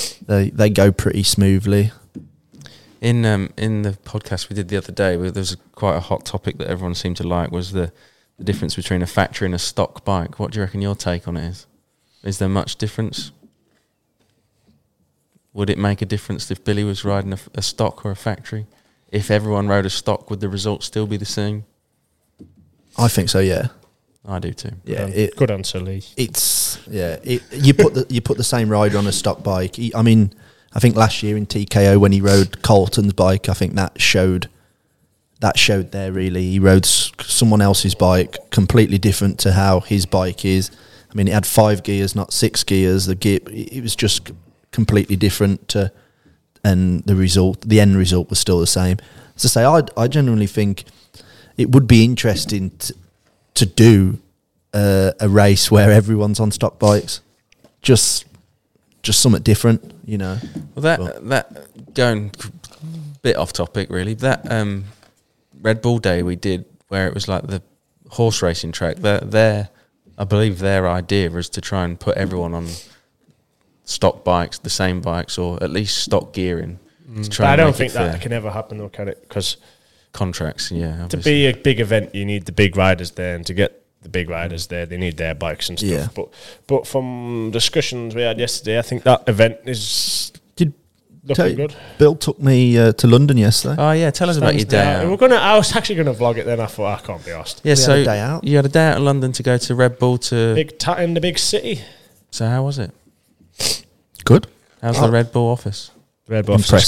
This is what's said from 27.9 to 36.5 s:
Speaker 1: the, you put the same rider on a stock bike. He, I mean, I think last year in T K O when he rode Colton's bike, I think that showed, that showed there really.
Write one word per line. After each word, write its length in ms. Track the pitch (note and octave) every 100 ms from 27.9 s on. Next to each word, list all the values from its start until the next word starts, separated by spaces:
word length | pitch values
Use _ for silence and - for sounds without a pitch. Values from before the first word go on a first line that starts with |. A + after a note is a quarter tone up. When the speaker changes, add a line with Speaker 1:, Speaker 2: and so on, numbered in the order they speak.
Speaker 1:
the, 120 | C3+ C3
you 120 | B2
put 160 | - -
the 60 |
same 260 | A#2+ B2 A2
rider 260 | G#2 G#2 G2+
on 100 | G2+
a 60 |
stock 300 | F#2 G#2 -
bike. 340 | G2+ F#2 F#2 -
He, 180 | A#2
I 60 | A2+
mean, 300 | A2+ A2 G2 - - _ _
I 60 | A#2
think 160 | B2 A2
last 260 | A2 -
year 140 | G#2 G#2+
in 80 |
T 220 | G#2 G#2+ G2+
K 220 | G#2 G2
O 60 | G2
when 140 | G2
he 100 | G2
rode 400 | G2 G2 G2 -
Colton's 500 | - G#2 F#2+ - G2+
bike, 360 | - F#2 G2 -
I 20 |
think 220 | - F#2
that 260 | - F#2 -
showed, 480 | - G2 F#2 F2+ - _ _ _ _ _ _ _ _ -
that 180 | A2 -
showed 340 | - G2+ F2+
there 200 | G2 F#2+
really. 380 | F#2 F#2 F2+ F#2